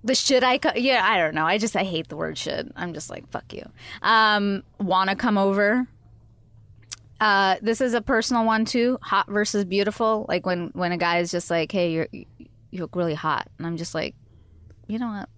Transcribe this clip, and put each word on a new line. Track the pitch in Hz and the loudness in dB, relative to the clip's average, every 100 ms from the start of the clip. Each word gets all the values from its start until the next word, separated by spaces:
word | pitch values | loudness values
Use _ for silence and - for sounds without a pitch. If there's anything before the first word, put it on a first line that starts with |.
the | 220 262 | 0 0
should | - 262 | 4 4
I | 254 254 | 4 4
co-, | 294 226 | 0 0
yeah, | 254 254 | 2 2
I | 196 208 | 4 2
don't | 160 156 | 2 0
know. | 156 | 0
I | 202 | 2
just, | 214 - | 0 -2
I | |
hate | 190 165 160 | -2 -4 -6
the | 151 | -6
word | 160 156 | -6 -6
should. | - - - - | -6 -6 -8 -8
I'm | 175 | -10
just | 156 - | -10 -12
like, | - - | -12 -12
"Fuck | - - | -14 -12
you." | - - - - - | -16 -16 -20 -18 -4
Um, | - 226 220 208 202 196 - - | 2 4 4 4 2 -2 -6 -6
wanna | 196 185 190 196 | 0 2 2 0
come | 247 208 | 2 4
over? | 196 196 208 247 254 - - - - - - - - - - - - - | 2 4 2 2 -2 -8 -20 -20 -20 -20 -20 -20 -20 -20 -18 -18 -18 0
Uh, | 214 196 196 185 | 2 4 4 2
this | 208 226 | 0 0
is | 254 | 0
a | 233 | 0
personal | 214 240 220 240 226 | 2 0 2 0 2
one | 220 220 | 2 2
too. | 247 240 254 | 2 2 0
Hot | - 202 - | 0 -2 0
versus | 202 208 208 | 0 0 0
beautiful. | 185 196 202 208 220 220 - | 0 0 0 0 0 0 0
Like | 180 185 | -2 0
when, | 180 170 | -2 -4
when | - 175 | -4 -2
a | 175 | 0
guy | 175 175 | 0 0
is | 170 | 0
just | 175 - | -4 -2
like, | 170 156 | -2 0
"Hey, | 202 175 | 0 0
you're, | 160 - | 0 -4
you | - - - - - - 185 | -8 -18 -20 -20 -20 -16 -10
look | 165 180 | -8 -4
really | 170 | -2
hot." | 147 160 143 - - | -2 -2 -2 -4 -10
And | 165 | -8
I'm | 165 | -8
just | 170 160 | -6 -6
like, | - - - - - - - - - | -6 -8 -20 -20 -20 -20 -20 -20 -10
"You | 214 | -6
know | 247 | -6
what? | 208 - | -8 -12